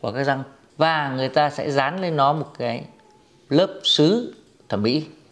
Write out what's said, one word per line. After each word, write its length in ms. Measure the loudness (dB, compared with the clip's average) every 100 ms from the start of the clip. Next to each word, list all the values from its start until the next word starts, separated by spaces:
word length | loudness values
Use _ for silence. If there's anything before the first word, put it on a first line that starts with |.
của 100 | -4
các 120 | -2
răng, 200 | -2 -2 -6 -18 _ -2
và 360 | 0 0 -2 -4
người 140 | 0
ta 200 | 2 0
sẽ 220 | 0 -2
dán 300 | 0 0 -2
lên 140 | -4 2
nó 180 | 2
một 200 | 2 -6 -6
cái 240 | -6 -6 -10 -20 _ _ _ _ _
lớp 180 | 2 2 -2
sứ 500 | 0 4 4 4 -2 -12 _ _ _
thẩm 140 | -2
mỹ. 200 | 0 0 -4 -16 _